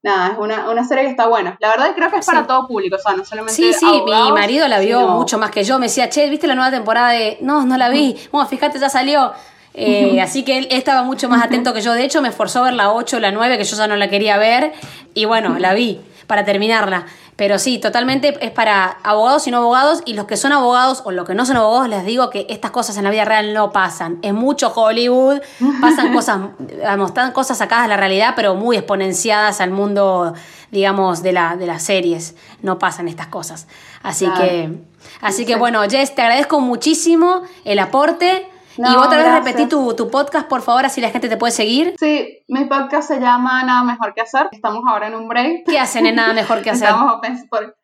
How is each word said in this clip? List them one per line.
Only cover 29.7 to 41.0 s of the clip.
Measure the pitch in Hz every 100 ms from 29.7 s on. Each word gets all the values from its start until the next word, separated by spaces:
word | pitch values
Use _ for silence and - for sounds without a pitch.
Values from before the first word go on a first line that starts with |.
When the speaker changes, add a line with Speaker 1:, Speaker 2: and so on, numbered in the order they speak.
| 190 202 202 196 180 170 165 - - -
Speaker 2:
digamos, | 202 196 196 190 165
de | 185
la, | 180 165 175
de | 175
las | 160
series. | - 196 175 165 - - - -
No | - 185
pasan | 185 - 170
estas | 165 160
cosas. | 180 - 160 - - - -
Así | 190 - 185
Speaker 1:
Claro. | 185
Speaker 2:
que, | 180 175 160 165 - _ - -
así | 214 196 233
que |
Speaker 1:
Sí. | 226
Speaker 2:
bueno, | 240 226 202
Jess, | 269 277 277
te |
agradezco | 233 247 285 302
muchísimo | 254 233 294 311 330 330 349 370 359 -
el | - 202
aporte. | 185 269 302 339 359 381 392 - _ -
Speaker 1:
No, | 247
Speaker 2:
Y | 254
vos | 254
otra | 302
vez | 320
Speaker 1:
gracias. | 311 302
Speaker 2:
repetí | 247 294
tu, | 302 247
tu | 220 220
podcast, | 277 285 311 294
por | 262
favor, | 254 240 262
así | 269